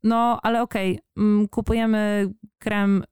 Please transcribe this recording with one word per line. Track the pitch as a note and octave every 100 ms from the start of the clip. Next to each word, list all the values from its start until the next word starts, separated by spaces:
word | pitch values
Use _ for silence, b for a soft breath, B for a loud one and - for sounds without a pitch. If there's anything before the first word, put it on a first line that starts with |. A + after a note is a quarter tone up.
No, | G#3+ A3+ A#3+ A#3
ale | A3 A#3
okej, | A#3+ G#3+ F#3+ F3+ _ -
mm, | G#3 G#3 G#3
kupujemy | - G#3+ A3+ A3+ G#3+ G#3 G#3 G3 G#3 - _
krem | - G#3 G3+ G3 -